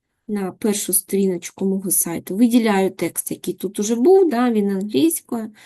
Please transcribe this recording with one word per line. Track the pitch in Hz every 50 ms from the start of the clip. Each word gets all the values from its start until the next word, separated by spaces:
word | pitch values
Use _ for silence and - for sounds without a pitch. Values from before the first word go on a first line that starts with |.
| _ _ _ _ _ -
на | 208 202 190 180
першу | - - - 214 202 208 - -
сторіночку | 185 - - - 202 196 196 190 180 170 - - - - 190
мого | 196 190 190 190 180
сайту, | - - - 170 165 143 - - 185
виділяю | 208 247 226 233 247 220 220 196 190 190 190
текст, | - - 175 160 - - - -
який | - - - 180 175
тут | - - 185 - -
уже | 208 214 233
був, | 233 247 339 381 392 381 311
да, | 233 240 254 247
він | 226 214 202 202
англійською, | 196 190 208 208 220 262 302 330 339 - - - 247 226 220 220 - - -